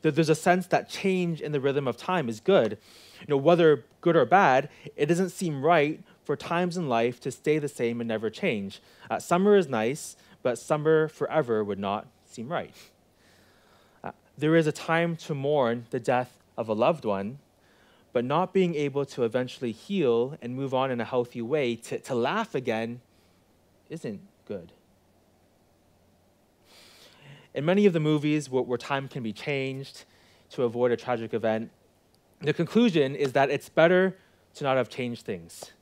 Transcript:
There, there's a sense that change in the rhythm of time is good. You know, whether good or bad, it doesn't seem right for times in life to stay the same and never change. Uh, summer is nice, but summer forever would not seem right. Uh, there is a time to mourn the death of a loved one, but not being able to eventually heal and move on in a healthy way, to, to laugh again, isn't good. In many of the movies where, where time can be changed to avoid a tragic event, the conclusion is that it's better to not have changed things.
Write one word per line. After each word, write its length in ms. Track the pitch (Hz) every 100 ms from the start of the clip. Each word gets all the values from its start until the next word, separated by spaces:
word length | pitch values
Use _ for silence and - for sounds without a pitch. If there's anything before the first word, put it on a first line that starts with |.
There, 100 | 156
there's 180 | 143 156
a 60 | 156
sense 320 | 190 180 180
that 220 | 147 101
change 520 | - 196 185 175 156
in 100 | -
the 80 | 147
rhythm 280 | 131 139 127
of 100 | 117
time 320 | - 185 127
is 100 | 110
good. 380 | - 190 113 104 _ - - -
You 80 | -
know, 100 | 143
whether 460 | 139 175 170 143 - _
good 160 | 170 165
or 100 | 120
bad, 440 | 185 180 131 143 - - -
it 120 | 151
doesn't 240 | 170 185
seem 340 | - 175 143 139
right 360 | 170 147 156 - _
for 140 | - 147
times 400 | - 170 180 170
in 100 | 156
life 320 | 117 120 123
to 100 | 139
stay 280 | - - 156
the 80 | 147
same 320 | - 117 117
and 80 | 117
never 220 | 110 107
change. 520 | - 196 110 98 - _ _ -
Uh, 100 | 110
summer 380 | - 175 202 202
is 100 | 156
nice, 480 | 123 110 147 - - _ _
but 160 | 127 117
summer 520 | - 151 151 160 156
forever 540 | - 139 156 127 110 104
would 140 | 98
not 280 | 98 101 - _ _
seem 220 | - 117
right. 260 | 160 90 - - _ _ _ _ _ _ _ _ _ _ _
Uh, 100 | - - _ -
there 180 | 151 165
is 120 | 156
a 40 |
time 460 | 143 - 165 170 160
to 180 | - 147
mourn 500 | 135 151 120 120 117
the 100 | 135
death 380 | 120 127 127 _ _ -
of 140 | 113
a 40 |
loved 300 | 107 127 160
one, 360 | 117 98 101 139 _ _ _ _ _ _ _
but 100 | 127
not 300 | 123 147 185
being 200 | 190 180 160
able 300 | 143 135 139
to 180 | -
eventually 500 | 117 123 127 - 120
heal 640 | 110 - 196 139 117 127 156
and 140 | 120 127
move 180 | 135
on 180 | 131 131
in 100 | 123
a 40 | 113
healthy 360 | 127 120 127
way, 340 | 117 151 127 117
to, 240 | - 123
to 160 | - 127
laugh 400 | 123 196 220 147
again, 460 | 123 110 113 120 _ _ _ _ _ _ _ _ _
isn't 320 | 170 135 98 87 _ _
good. 260 | 101 85 _ _ _ _ _ _ _ _ _ _ _ _ _ _ _ _ _ _ _ _ - - _ - _ 143 139 -
In 120 | - 147
many 220 | 190 202
of 60 |
the 60 | 165
movies 500 | 151 156 151 151 131
where, 120 | 127
where 160 | 113 120
time 300 | - 139 135
can 160 | 143
be 100 | 113
changed 720 | 104 - 139 135 135 139 - - _ _ _ _
to 120 | -
avoid 280 | 123 117 123
a 40 | 117
tragic 380 | - 120 113
event, 380 | 117 110 110 113 _ _ _ _ _ _ _
the 140 | 143
conclusion 600 | 147 165 220 240 165 135 143
is 180 | 143
that 160 | 131 135
it's 180 | 139 -
better 480 | - 165 180 190 185 _ _ _
to 100 | -
not 140 | 143 131
have 100 | 120
changed 380 | - 123 117 -
things. 460 | 95 82 - - -